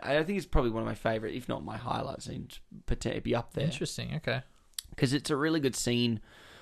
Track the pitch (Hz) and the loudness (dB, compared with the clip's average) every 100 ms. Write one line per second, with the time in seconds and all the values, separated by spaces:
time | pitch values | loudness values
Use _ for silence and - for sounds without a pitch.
0 | - 147 160 202 - - 120 110 113 113 | 0 2 2 0 2 4 4 2 -2 -2
1 | 117 110 107 82 - 113 - - 120 117 | 0 0 -2 -6 -4 -4 -4 -8 -4 -2
2 | - - - - - - - - - 117 | -4 -6 -8 -8 -10 -14 -16 -8 -2 0
3 | - - 117 117 - - 156 - 151 - | 0 -2 0 0 0 -2 -2 0 -4 -4
4 | 117 151 - 123 - - - - - - | -6 -4 -2 -2 -4 -16 -12 -10 -10 2
5 | 131 143 - 147 156 165 135 - - 120 | 4 4 2 2 2 4 2 2 2 4
6 | 120 110 - - - - | 4 2 -4 -18 -20 -20